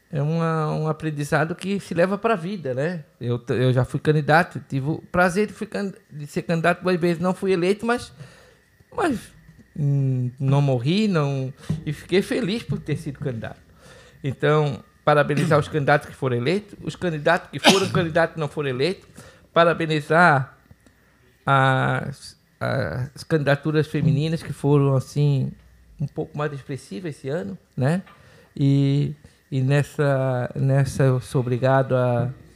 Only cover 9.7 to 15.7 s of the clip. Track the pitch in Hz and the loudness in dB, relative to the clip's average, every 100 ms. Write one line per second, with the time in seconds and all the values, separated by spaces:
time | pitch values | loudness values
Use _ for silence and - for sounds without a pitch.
9.7 | - 143 139 135 127 123 127 135 139 143 | -4 -2 0 0 0 -4 -4 0 2 2
10.7 | 127 123 190 220 170 143 139 131 - - | 0 0 0 2 0 0 -2 -6 -8 -8
11.7 | 156 160 143 - 180 196 262 196 226 - | -6 -6 -10 -2 0 0 -2 -2 -4 -4
12.7 | 202 - 143 156 131 147 113 107 - _ | -6 -6 -6 -6 -8 -8 -8 -10 -14 _
13.7 | - - - - - 143 127 147 151 147 | -20 -20 -20 -20 -10 -8 -2 2 2 2
14.7 | 127 - _ - 147 143 147 147 151 143 | -2 -12 _ 2 4 4 2 2 2 2